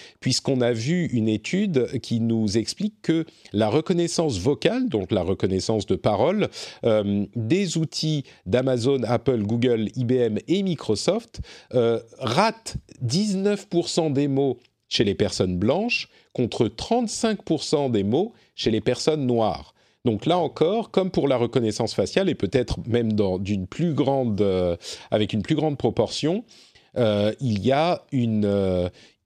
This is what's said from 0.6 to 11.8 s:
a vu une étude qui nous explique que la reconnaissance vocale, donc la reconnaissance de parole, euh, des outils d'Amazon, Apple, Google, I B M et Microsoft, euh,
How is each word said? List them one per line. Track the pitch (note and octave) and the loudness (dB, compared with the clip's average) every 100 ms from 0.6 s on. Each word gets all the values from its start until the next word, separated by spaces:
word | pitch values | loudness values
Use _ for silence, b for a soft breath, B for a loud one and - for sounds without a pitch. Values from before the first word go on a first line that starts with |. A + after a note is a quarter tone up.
a | A#2+ | 2
vu | A2+ A#2+ F3+ D#3+ | 0 0 -2 0
une | B2 A2 | 0 0
étude | A2 - F#3 G#3 C#3 A#2 A#2+ | 0 -2 -2 0 0 0 -4
qui | - A#2+ | -4 -2
nous | A#2 A2+ G#2+ A2 | 0 0 2 0
explique | A2 - G#3 - | -2 -6 -8 -6
que | - E3 D#3 B B | -2 -2 -2 B B
la | G2+ G#2+ | 0 2
reconnaissance | C3+ D#3+ F3 E3+ - D#3+ G2+ | 2 2 0 0 0 -2 0
vocale, | G2+ C#3+ - B2 B3+ | 0 0 0 0 -2
donc | G#2+ F#2 | -2 0
la | G#2 | 0
reconnaissance | E2+ F#2+ G2+ F#2 - A2 F#2+ | 0 -2 0 0 0 -2 0
de | |
parole, | F#2+ A#2 G2 C#3 G#3 D#3 B B B | 0 0 2 2 2 -2 B B B
euh, | A#2 G#2+ G2+ G2+ G2+ A#2+ | 2 2 2 0 -2 -4
des | A2 F3+ F#3+ E3 | 0 0 0 -2
outils | D#3+ - D#3 D3+ B B F#2 | -4 -4 -2 -2 B B -2
d'Amazon, | A#2 C3 B2+ A#2+ C#3 | 0 2 0 0 0
Apple, | A2 A#2 C#3 A#2+ | 0 0 0 0
Google, | G2+ A#2 B2 A#2 G#2 | 0 0 2 2 -2
I | - | -4
B | A#2+ | -2
M | B2+ A#2 G#2 - | 2 2 0 -2
et | F#3 | -2
Microsoft, | F#3+ D#3 - G#2 - G#3 - - B B B | 0 -4 -2 -2 0 -2 -6 -16 B B B
euh, | B2+ | 0